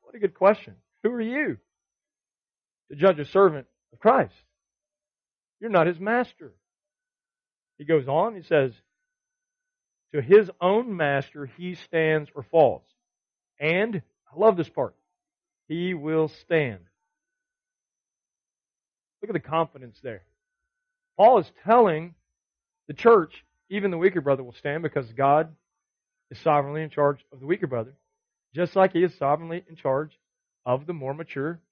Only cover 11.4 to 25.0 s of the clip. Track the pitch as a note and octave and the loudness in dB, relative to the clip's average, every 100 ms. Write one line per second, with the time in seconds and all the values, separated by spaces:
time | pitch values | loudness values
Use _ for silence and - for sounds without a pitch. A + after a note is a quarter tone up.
11.4 | C3+ - F3+ F3+ - E3 D#3 D#3 D3 - | -18 -14 -12 -12 -6 -2 0 0 -4 -14
12.4 | A#2 E3 C3+ F2 - _ _ _ _ _ | -2 2 4 2 -10 _ _ _ _ _
13.4 | _ _ D3+ F3 A3+ G3 - _ _ D3 | _ _ -4 -2 -2 -6 -12 _ _ 0
14.4 | A3 F3+ D#3 - A#2 - _ _ _ _ | 0 2 -4 -6 -8 -10 _ _ _ _
15.4 | _ _ - E3 F3+ F3 D3+ D#3+ D#3 - | _ _ -12 -8 -6 -6 -4 -2 -2 -6
16.4 | - E3 C3+ F#2+ F2 _ _ _ _ _ | -4 -2 -2 -6 -18 _ _ _ _ _
17.4 | _ _ _ _ _ _ _ _ _ _ | _ _ _ _ _ _ _ _ _ _
18.4 | _ _ _ _ _ _ _ _ G#3 F3 | _ _ _ _ _ _ _ _ -10 -8
19.4 | - D#3+ D#3+ C#3 B2 G#2+ C3 G2+ _ _ | -4 -4 -4 -8 -20 -16 -14 -14 _ _
20.4 | _ _ _ _ _ _ _ - G#3+ A#3+ | _ _ _ _ _ _ _ 4 6 6
21.4 | D3 _ F3 A#3+ G#3+ D#3 E3+ - _ _ | 2 _ 2 4 4 2 -6 -18 _ _
22.4 | _ _ _ _ - C#3+ A#3 A3+ D#3 - | _ _ _ _ -18 0 6 6 4 -6
23.4 | _ _ _ G3+ G3 E3+ F#3 F3+ C#3 C#3 | _ _ _ -6 -4 0 0 0 0 -2
24.4 | B2 - C#3+ D3+ E3 D3 | -4 -12 -8 -6 -6 -6